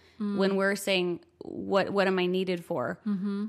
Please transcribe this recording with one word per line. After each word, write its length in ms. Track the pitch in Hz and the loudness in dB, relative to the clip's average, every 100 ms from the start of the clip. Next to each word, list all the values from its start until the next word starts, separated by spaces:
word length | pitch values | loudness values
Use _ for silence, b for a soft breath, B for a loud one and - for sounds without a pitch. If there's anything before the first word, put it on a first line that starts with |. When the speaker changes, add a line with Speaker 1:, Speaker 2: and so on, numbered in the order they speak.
| b b | b b
Speaker 1:
Mm. 180 | 208 202 | -4 2
Speaker 2:
When 180 | 190 190 | 2 4
we're 180 | 190 196 | 2 0
saying, 460 | - 190 180 170 - - | 0 2 2 -2 -8 -16
"What, 500 | - - 196 196 180 | -12 -8 0 2 2
what 160 | 196 190 | 2 2
am 120 | 190 | 2
I 60 | 180 | 2
needed 380 | 185 190 180 170 | 0 0 -4 -4
for?" 340 | 165 120 185 214 | -4 -4 -4 -4
Speaker 1:
Mm-hmm. 380 | 196 202 202 | -4 -4 -4